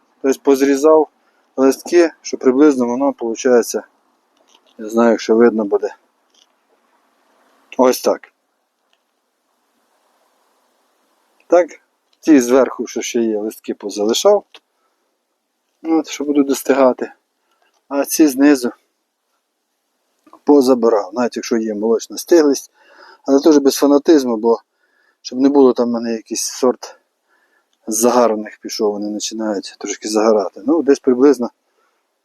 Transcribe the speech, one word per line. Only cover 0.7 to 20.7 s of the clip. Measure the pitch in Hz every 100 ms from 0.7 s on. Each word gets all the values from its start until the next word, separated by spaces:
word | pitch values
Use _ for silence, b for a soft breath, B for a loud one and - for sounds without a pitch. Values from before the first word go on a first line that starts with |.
| 139 151 160 147 _ _ _ _ -
листки, | 135 131 - 175 165 -
що | - -
приблизно | 127 127 151 131 120
воно, | 123 139
получається, | 131 117 110 131 120 - 110 - _ _ _ _ _ _ _ _ -
не | 110
знаю, | 113 117
якщо | 107 - 113
видно | 120 107
буде. | 101 101 101 - _ _ _ _ _ _ _ _ _ _ _ _ _ _ _ _ _ -
Ось | 127 120
так. | 110 95 - _ _ _ _ _ _ _ _ _ _ _ _ _ _ _ _ _ _ _ _ _ _ _ _ _ _ _ _ _ _ _ _
Так, | 175 165 - _ _ _ _
ті | - 143
зверху, | 120 131 120 - 110
що | 117
ще | - 120
є, | 113 107
листки | 107 - -
позалишав. | 104 104 98 104 123 202 202 - - _ _ _ _ _ _ _ _ _ _ _ _
От, | 160 160 -
що | -
буду | 143 143
достигати. | 139 131 - 135 131 123 110 _ _ _ _ _ _ _ _
А | 139
ці | 139 - 151
знизу | 127 143 139 120 - _ _ _ _ _ _ _ _ _ _ _ _ _ _ _ -
позабирав, | - 147 127